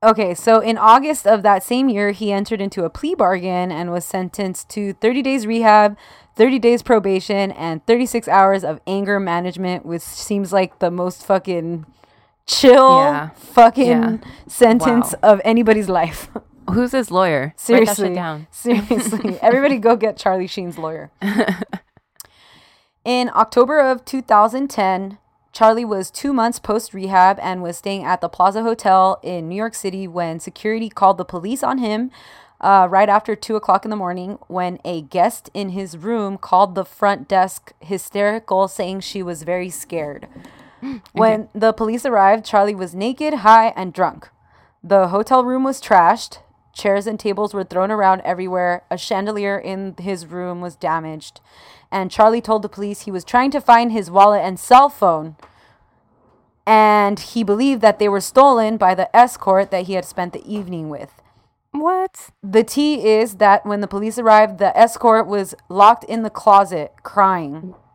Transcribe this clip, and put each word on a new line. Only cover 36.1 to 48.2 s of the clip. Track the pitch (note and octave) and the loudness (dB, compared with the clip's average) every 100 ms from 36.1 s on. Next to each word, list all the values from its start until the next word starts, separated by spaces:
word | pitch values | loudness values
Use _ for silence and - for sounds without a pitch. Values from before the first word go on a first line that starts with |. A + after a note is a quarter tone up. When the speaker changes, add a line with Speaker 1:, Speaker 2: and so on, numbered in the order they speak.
| A#3 G3+ G3 | -6 -6 -8
Speaker 1:
called | - F3+ G3+ F#3 | -2 2 2 -2
the | |
front | F#3 _ G3+ G3+ - | -10 _ -2 -2 -2
desk | F#3+ F#3 - _ _ | 0 0 -4 _ _
hysterical, | D#3 G3 - G3 G3+ A3 A3 F#3+ F#3+ | -10 -10 -8 -4 -2 -2 -4 -2 -2
saying | - F#3 F#3+ | -4 -8 -8
she | F#3 G3+ | -10 -10
was | F3+ E3 | -10 -10
very | D#3 F3+ F3+ | -6 -6 -6
scared. | E3+ - E3+ D3 C#3 - | -12 -10 -8 -8 -12 -18
Speaker 2:
<gasps> | - - _ - _ | -20 -20 _ -20 _
Okay. | C4 B3+ _ | -14 -14 _
Speaker 1:
When | - A3 A3 A3 G#3 | -2 0 0 -6 -2
the | A3 | -2
police | A3 A3 A#3 C4+ | 0 -4 -4 -2
arrived, | A3+ G3 A3 G#3+ | 2 2 2 0
Charlie | G#3+ G3+ G#3 | 0 0 -2
was | F#3 | -10
naked, | F3 F#3+ C4 D4+ D4+ | -8 -8 -4 -6 0
high, | G3+ A3+ A3+ - | 4 6 4 -2
and | F#3 | -10
drunk. | - D#3+ - - _ _ _ _ _ | -2 -4 -4 -20 _ _ _ _ _
The | F3 G3 F#3 | 0 2 2
hotel | F#3+ A3 C4 | 0 2 2
room | B3 B3+ | 2 -2
was | C4 C4 | -4 -6
trashed. | - G3+ E3+ A3+ - - _ _ _ | 2 4 6 2 -2 -18 _ _ _
Chairs | - G#3 G3 G3+ | -6 -2 -2 -2
and | G#3+ | -6
tables | G#3+ G3 G#3 G3+ | -6 -4 -4 -6
were | |
thrown | F#3+ F#3 F#3+ | -6 -4 -2
around | A3 F#3+ F#3+ | 0 2 2